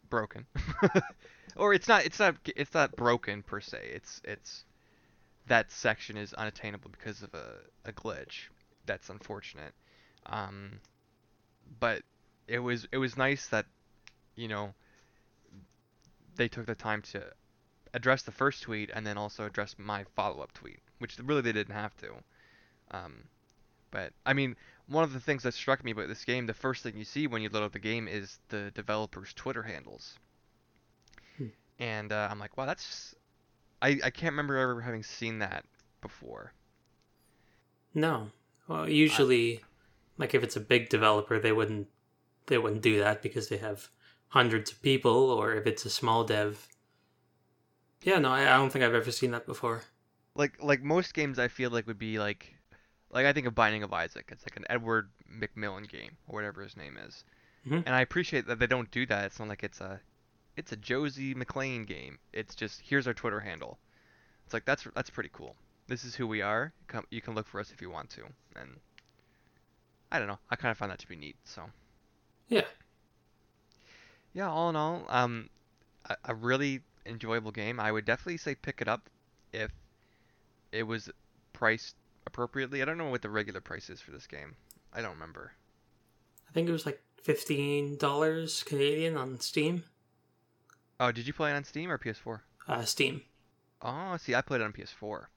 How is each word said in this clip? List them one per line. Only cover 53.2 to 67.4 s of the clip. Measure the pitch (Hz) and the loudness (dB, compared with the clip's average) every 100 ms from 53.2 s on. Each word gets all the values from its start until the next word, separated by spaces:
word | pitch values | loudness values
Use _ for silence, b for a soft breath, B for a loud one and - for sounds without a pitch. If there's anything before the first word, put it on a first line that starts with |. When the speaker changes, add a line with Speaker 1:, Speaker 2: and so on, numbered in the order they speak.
| 139 | 4
Speaker 1:
I | |
think | 143 123 | 4 2
of | |
Binding | 110 107 107 | 4 4 4
of | 101 | -2
Isaac. | 90 82 - - | -2 -2 -6 -16
It's, | - | -16
like, | - - | -14 -12
an | - | -4
Edward | 120 113 110 101 _ - | -2 2 2 0 _ -16
McMillen | 110 - 107 104 95 104 | -10 -8 -6 -8 -8 -12
game, | - - - - | -14 -16 -18 -12
or | |
whatever | 107 104 98 | -6 -6 -8
his | 98 - | -14 -14
name | 71 55 | -14 -14
is. | 50 - - b b b 127 | -16 -18 -20 b b b -2
Speaker 2:
Mm-hmm. | 165 165 | -2 2
Speaker 1:
And | |
I | 127 | 2
appreciate | 123 180 175 143 113 | 4 0 0 -2 0
that | 117 | 0
they | 120 | 2
don't | 127 113 | 2 0
do | 120 123 | -2 0
that. | 101 98 | 0 -2
It's | - | -6
not | 107 | -10
like | 101 | -8
it's | 101 - | -8 -8
a | 95 98 _ _ _ _ _ - | -12 -12 _ _ _ _ _ -14
it's | - | -10
a | 107 | -8
Josie | 101 127 147 135 135 | -2 0 -2 -4 -6
McLean | 127 123 135 135 123 | -6 -6 -4 -4 -4
game. | 101 78 65 67 _ | -6 -10 -12 -16 _
It's | - 107 | -10 -8
just, | - 110 - | -8 -8 -8
here's | - 139 123 | 0 0 0
our | |
Twitter | 110 120 104 | -2 -2 -4
handle. | 104 80 57 - _ b b b b b | -6 -10 -12 -14 _ b b b b b
It's | - | -6
like, | 117 | -4
that's, | - 143 - | 0 -2 -2
that's | - - | -8 -8
pretty | - 73 | -6 -10
cool. | - - - _ _ - | -10 -18 -18 _ _ -10
This | 123 | -8
is | 127 | -8
who | 113 117 | -6 -4
we | 107 | -2
are. | 101 110 156 - - | 0 0 -2 -8 -12
Come, | 117 - | -10 -8
you | 117 | -10
can | - | -6
look | 110 | -6